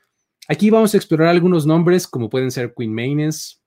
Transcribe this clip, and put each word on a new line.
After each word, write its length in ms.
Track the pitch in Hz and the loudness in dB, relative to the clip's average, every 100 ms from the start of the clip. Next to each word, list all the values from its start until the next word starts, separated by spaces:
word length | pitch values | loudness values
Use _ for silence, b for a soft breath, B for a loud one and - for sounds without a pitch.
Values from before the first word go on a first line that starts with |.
| _ _ _ _ - | _ _ _ _ -6
Aquí 220 | 156 208 | 0 2
vamos 240 | 220 214 | 4 4
a 40 | 196 | 0
explorar 300 | - 156 165 | 0 2 2
algunos 380 | 175 180 175 147 | 4 2 2 2
nombres 420 | 165 170 180 - | 2 2 0 -2
como 220 | 127 110 | -8 -4
pueden 220 | 131 131 | -4 -4
ser 220 | 131 123 | -4 -8
Quinn 220 | - 110 110 | -6 -6 -4
Maynes, 680 | 127 147 151 156 - - | -2 -2 -2 -6 -12 -20